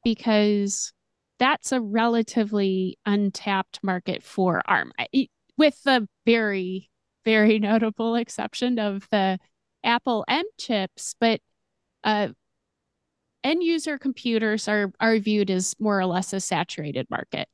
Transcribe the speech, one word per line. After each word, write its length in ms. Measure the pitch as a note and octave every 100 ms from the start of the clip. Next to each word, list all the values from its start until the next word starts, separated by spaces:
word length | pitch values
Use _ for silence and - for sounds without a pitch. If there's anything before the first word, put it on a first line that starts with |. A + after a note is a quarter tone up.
because 880 | A#3+ A3 - G#3+ G#3 G#3 G3+ - - _ _ _ _ _
that's 320 | B3+ D4+ -
a 80 | C4
relatively 1160 | G#3+ A3 A#3 A#3 A3+ - G#3 G#3 G3 F#3+ F#3 - -
untapped 720 | G3+ G3+ - - G3 - -
market 400 | F#3+ F3+ F#3 F#3
for 380 | - - F#3 E3 -
arm, 260 | D3 B1+ -
I, 100 | B2
it, 160 | C4+ C4 _ _ -
with 240 | D4+ -
the 240 | C#4 B3+ G#3 _ -
very, 640 | A#3 G#3+ G3 F#3 F#3 - _ _ _
very 360 | - A3 G#3+ A3
<laughs> 100 | G#3
notable 440 | A3 A3 - A3+ A#3
exception 640 | A#3 - G#3+ - B3 A#3+
of 280 | G#3 G3 -
the 280 | G#3 F#3+ F#3 _ _ _ _
Apple 420 | - A#3 - A3+ -
M 180 | C4+ G4+ _
chips. 580 | - A3 F#3+ - - -
But, 220 | A3+ A3 _ _ _ _ _ _
uh, 260 | - G#3+ F#3+ - _ _ _ _ _ _ _ _ _ _
end 200 | C4+ E4+
user 340 | E4+ E4 D#4 C#4+
computers 720 | C#4 B3 A#3+ A3+ A3 G#3+ -
are, 240 | G#3+ G3+ -
are 200 | A3+ A3+
viewed 320 | G#3 G#3+ G3+
as 240 | F#3 F#3 -
more 200 | G#3+ G3+
or 60 | F#3
less 280 | F3+ F#3+
a 60 | F#3+
saturated 680 | - E3+ E3+ - D3+ C3 C#3
market. 380 | - - - -